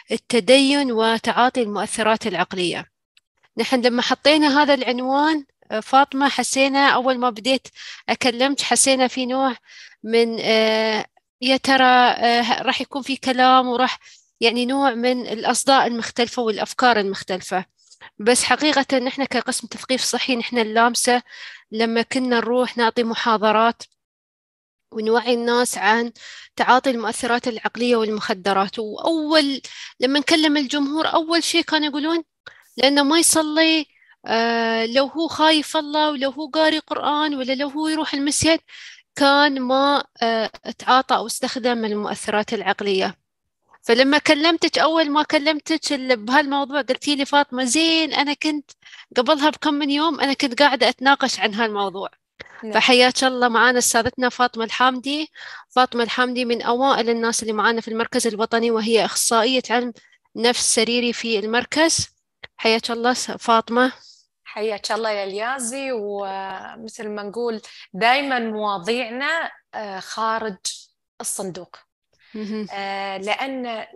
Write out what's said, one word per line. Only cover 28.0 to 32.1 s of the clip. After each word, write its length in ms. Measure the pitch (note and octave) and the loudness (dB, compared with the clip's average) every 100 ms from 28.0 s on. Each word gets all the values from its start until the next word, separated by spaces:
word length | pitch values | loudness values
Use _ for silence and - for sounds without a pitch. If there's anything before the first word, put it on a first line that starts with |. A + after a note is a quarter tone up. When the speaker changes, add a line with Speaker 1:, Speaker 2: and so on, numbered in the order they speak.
| A3 G#3+ - G3+ F3+ F#3+ F#3+ - | 0 -2 -4 -4 0 0 0 -4
Speaker 1:
وأول 800 | G#3+ G#3 - E4 D4+ D#4 C#4 C4 - - - - | -8 -4 -2 0 2 2 2 -2 -10 -18 -18 -4
لما 180 | B3+ C#4+ | 0 0
نكلم 380 | C#4+ E4 D#4 D4 | 2 2 4 2
الجمهور، 500 | C4 D4 C#4 D4+ D#4 | 0 -2 -2 -2 0
أول 380 | - D#4+ E4 | 0 0 -2
شيء 180 | D4+ E4+ | 0 -2
كانوا 260 | E4 D#4 D4+ | 0 0 0
يقولون: 340 | C#4+ D4+ | -2 -2